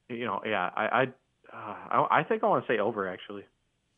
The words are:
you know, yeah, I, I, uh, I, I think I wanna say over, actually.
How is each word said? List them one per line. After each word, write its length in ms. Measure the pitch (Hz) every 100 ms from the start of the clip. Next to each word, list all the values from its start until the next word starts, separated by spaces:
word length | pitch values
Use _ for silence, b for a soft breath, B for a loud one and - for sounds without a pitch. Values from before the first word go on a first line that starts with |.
| -
you 160 | 117
know, 160 | 107 98
yeah, 260 | 110 101 90
I, 120 | - 107
I, 160 | 120 131 - _ _ -
uh, 540 | - 104 - - 127 -
I, 100 | 127
I 40 |
think 180 | 160 220
I 40 | 214
wanna 160 | 143 -
say 120 | 110
over, 280 | 104 104 95
actually. 380 | 92 - 101 - _ _ _ _